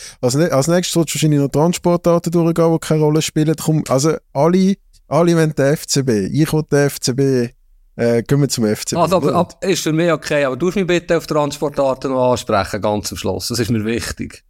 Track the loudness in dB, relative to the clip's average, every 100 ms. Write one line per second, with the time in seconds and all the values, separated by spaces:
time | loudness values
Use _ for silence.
0 | -20 -4 -2 0 2 2 2 0 0 -2
1 | -2 0 0 2 0 2 0 0 0 0
2 | 2 0 0 0 2 2 2 0 0 0
3 | 2 2 0 0 0 0 0 0 0 0
4 | 0 -2 -4 0 2 4 2 0 _ -20
5 | -2 2 2 4 2 2 0 0 -2 -2
6 | 0 0 0 0 0 0 0 0 0 -2
7 | -4 0 0 0 -2 -8 _ _ _ -4
8 | 0 0 2 0 0 0 0 -2 -2 0
9 | 2 2 2 0 -2 -4 -4 -2 -2 0
10 | 0 0 -2 -2 -2 -2 -2 0 0 0
11 | 0 -2 0 -2 -2 -4 -4 -2 -2 -2
12 | -2 0 2 0 0 -2 -2 -4 -2 -2
13 | -4 -6 -6 -4 -4 -4 -2 -2 -2 -4
14 | -6 -8 -12 -14